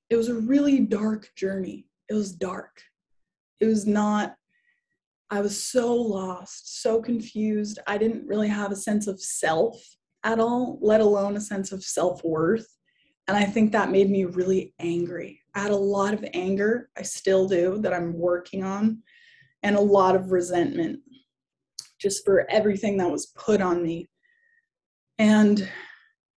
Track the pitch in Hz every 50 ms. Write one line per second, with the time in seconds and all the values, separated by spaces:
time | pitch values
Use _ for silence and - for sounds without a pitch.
0 | _ - 233 233 226 247 240 226 220 240 277 285 285 285 277 254 220 208 208 202
1 | 214 220 214 208 - - _ - 190 190 196 196 185 202 208 - - _ _ _
2 | _ - 214 214 202 190 175 - 190 180 185 - - - _ _ _ _ _ _
3 | _ _ _ _ _ _ _ _ _ _ _ - 214 220 220 214 202 208 208 208
4 | 208 208 208 208 208 - - _ _ _ _ _ _ _ _ _ _ _ _ _
5 | _ _ _ _ _ - 202 202 202 202 202 - - - - 247 233 240 240 240
6 | 240 220 196 190 190 185 180 180 190 - - - - - - - - 233 226 226
7 | 226 240 240 226 214 - - 214 214 214 214 208 208 208 214 - - - 208 208
8 | 220 226 226 - - - 202 214 214 208 208 208 208 196 202 196 - 220 208 208
9 | 208 208 190 - - - - - - 156 160 165 208 226 - - - - _ _
10 | _ _ _ _ - 220 226 220 226 233 240 247 254 - - - - 214 214 220
11 | 214 208 202 202 196 202 202 208 208 - 208 196 190 - 190 190 - - - -
12 | 170 180 180 - - 165 156 156 160 175 226 226 - - _ _ _ _ _ _
13 | _ _ _ _ _ - 196 202 202 196 202 226 214 214 226 214 196 - 185 196
14 | 196 196 196 190 185 175 180 180 180 190 190 190 - - _ - 175 170 170 170
15 | 175 175 180 160 - - - _ _ _ - 196 202 208 208 202 196 196 202 196
16 | 196 202 214 208 - - - 175 180 190 196 196 202 214 233 240 - - - -
17 | 190 - - - - 190 190 190 190 190 196 170 175 185 190 214 214 185 175 175
18 | 170 170 170 170 170 180 175 175 - - - 190 190 190 190 202 214 226 220 -
19 | - _ _ _ _ _ _ _ _ _ _ _ - 208 208 202 208 202 202 196
20 | 185 185 185 190 185 185 185 180 175 180 180 175 165 - 175 170 165 - - -
21 | - - - - _ _ _ _ _ _ _ _ _ _ _ - - - _ -
22 | - 196 190 - - 202 190 175 - - - 220 214 214 196 196 226 208 202 190
23 | 180 175 147 147 - - _ - - - 214 196 190 180 170 175 175 165 165 170
24 | 175 - _ _ _ _ _ _ _ _ _ _ _ _ _ _ _ _ _ _
25 | _ _ _ - 220 214 214 214 214 208 208 202 190 - - - - - - -
26 | _ _ _ _ _ _ _